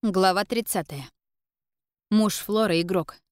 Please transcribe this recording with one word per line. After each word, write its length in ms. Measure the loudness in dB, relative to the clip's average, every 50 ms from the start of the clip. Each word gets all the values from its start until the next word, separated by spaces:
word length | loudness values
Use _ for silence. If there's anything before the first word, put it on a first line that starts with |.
| -2
Глава 380 | 0 2 4 4 4 4 2 -2
тридцатая. 640 | -2 -2 -4 -4 -2 -4 -4 -4 _ -10 -14 -14 -16 _ _ _ _ _ _ _ _ _ _ _ _ _ _ _ _ _ _ _ _
Муж 240 | 2 2 2 2 0
Флоры — 440 | -4 -6 -2 0 0 2 2 2 0 0
игрок. 340 | 0 -2 -2 -2 -4 -12 -20 _ _